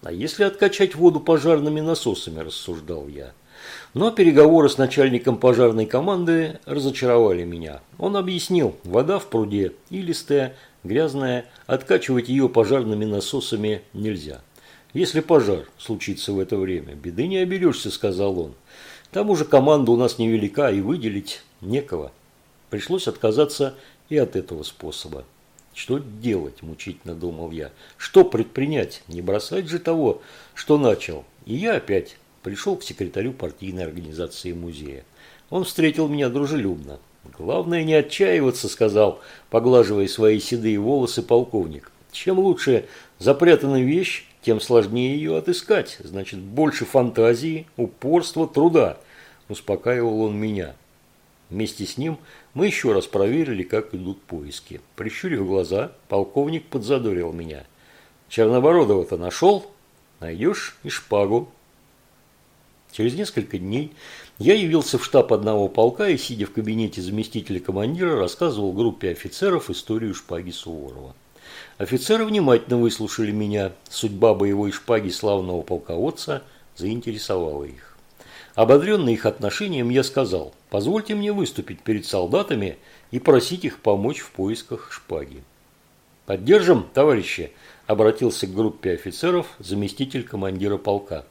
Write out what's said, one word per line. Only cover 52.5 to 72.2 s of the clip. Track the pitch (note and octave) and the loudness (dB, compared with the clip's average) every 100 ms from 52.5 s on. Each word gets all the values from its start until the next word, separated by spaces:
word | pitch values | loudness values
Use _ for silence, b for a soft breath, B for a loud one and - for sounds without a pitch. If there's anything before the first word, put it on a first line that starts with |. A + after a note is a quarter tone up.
мы | - G3+ | -2 -2
еще | - C3 | 0 2
раз | G2+ - | 0 0
проверили, | G2+ G2 C#3 D3+ G#2+ | 0 0 0 -2 -4
как | F2+ G#2+ - | -2 -4 -4
идут | F#2 F2+ G2 | -10 -10 -12
поиски. | _ E2+ D2 - - - _ | _ -12 -12 -16 -16 -20 _
Прищурив | - G#2+ - F#3 C#3 | -10 -10 -8 -6 -4
глаза, | F#2+ F#2+ F2 G2 C#3+ - _ | 0 0 0 -2 -4 -10 _
полковник | G2 F#2+ - C#3+ D#3+ - | -2 0 -2 -2 -4 -6
подзадорил | C#3 G#2+ C#3 A2+ F2+ E2+ | -8 -2 -2 0 -2 -4
меня. | E2 E2 D2 C#2 b b b b b _ | -6 -10 -14 -18 b b b b b _
"Чернобородова-то | - A2 B2 C#3+ E3+ B2 G2+ E2+ F2 | 2 4 6 6 6 4 2 0 -4
нашел? | F2 - F3 G3+ - _ _ _ _ _ | -6 2 4 4 -2 _ _ _ _ _
Найдешь | E2+ E2+ C3+ G#3 - - | -12 -2 -2 -2 -8 -14
и | C#3+ | -12
шпагу". | - - G#2 G2+ A#2 A#2+ _ _ _ _ _ _ _ _ _ _ _ _ _ _ - | -12 -2 0 2 0 -2 _ _ _ _ _ _ _ _ _ _ _ _ _ _ -4
Через | A2+ | -2
несколько | C#3+ G3+ - G2+ G2 | -2 -6 -6 -6 -8
дней | F#2 A#2 D3+ B B B B _ | -6 -6 -6 B B B B _
я | A2 | 4
явился | G#3+ F3 D#3+ C#3 B2 | 4 4 0 0 -4
в | |
штаб | - C#3 A#2+ | 2 4 4
одного | G#2+ G#2 G#2+ G2 | 2 2 0 0
полка | - A2+ B2+ G#3 | 2 2 2 0
и, | D3 | 0
сидя | - A#2 G2+ | -2 -8 -6
в | |
кабинете | - A2 A2 G#2+ - | -6 -4 -2 -4 -4
заместителя | F#2 G#2 A2 A2+ - F#2 | -6 -6 -4 -8 -6 -8
командира, | - F#2+ G#2+ E3+ F3+ C#3+ | -4 -4 -4 -2 -2 0
рассказывал | F2+ - E3+ A2 G2 | -2 -2 -2 -2 -4
группе | F#2 A#2 - G2 | 0 -2 -2 -6
офицеров | E2+ F2+ - G3 F3 - | -6 -10 -2 0 0 -2
историю | A#2+ - A2 A2+ | -10 -4 -4 -4
шпаги | F#2 - E2+ F2+ | -8 -8 -10 -10
Суворова. | E2 - E2 C#2 B1+ C2 - _ _ B B B B | -14 -12 -12 -12 -16 -18 -20 _ _ B B B B
Офицеры | G2+ B2+ - A3 | -4 -4 0 0